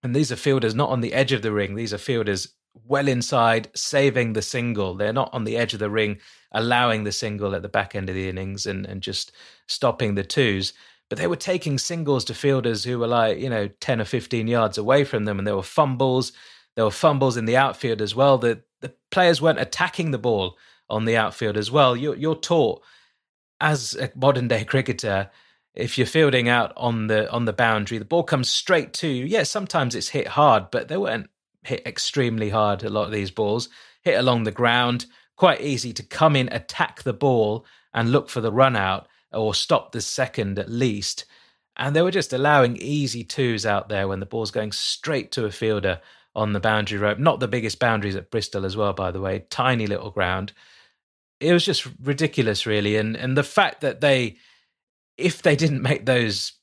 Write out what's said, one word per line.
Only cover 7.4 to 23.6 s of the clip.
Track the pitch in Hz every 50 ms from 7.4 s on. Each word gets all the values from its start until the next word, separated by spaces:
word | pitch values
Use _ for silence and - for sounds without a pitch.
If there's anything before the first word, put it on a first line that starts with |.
| 104 101 95
at | 90 87
the | 101
back | - - 101 - -
end | 104 98 92
of | 92
the | 95 95 95
innings | 92 92 95 95 98 98 -
and, | 107 98 95 95
and | 95 98 98 95
just | - 95 - - - _ - - - - _ _
stopping | - - - - 123 113 - 127 107 101
the | 98 98
twos. | - - - 135 117 98 95 95 - - _ - - _ _ _ _
But | - -
they | -
were | 175 175
taking | - - - 185 180 - 156 143 127
singles | - - 170 170 160 143 143 127 -
to | - 117
fielders | - - 143 139 131 117 120 113 104 107
who | 120 123 120
were, | 117 113
like, | 120 117 113 110 98 76
you | 113 135
know, | 120 110 101 98 - _
ten | - - 135 117
or | 107
fifteen | - - 120 - - - 117 110
yards | 113 120 120 113 107 - -
away | 104 113 135 143 143
from | 139 - 113 104
them, | 107 101 98
and | 98 104
there | 101
were | 98 95
fumbles. | - - - 151 139 131 120 135 131 127 127 127 - - - - - - - _ _ _
There | - 113
were | 107 104
fumbles | - - 160 147 139 135 131 117
in | 120 110
the | 110 120
outfield | 131 135 131 - - - 123 113 104
as | 107 101 95
well. | 117 135 139 139 127
The, | 117 117 113 113 _ _ _ _
the | - 131 - _ _ _
players | - 190 180 175 170 147 143
weren't | 165 156 -
attacking | - - - - 175 180 - - 175 160 139
the | 117
ball | 107 123 113 101 92 90 87 _ _ _ _ _ _ _
on | 107 107 113
the | 113 113
outfield | 117 110 98 - - 120 107 101
as | 107 107 104
well. | 123 151 143 127 123
You're, | 120 135 151 -
you're | - 139 160 160
taught | 160 - - 175 165 139 110 - - _ _ _ _ _ _ _ _ _ _ _ _ _ _ _ _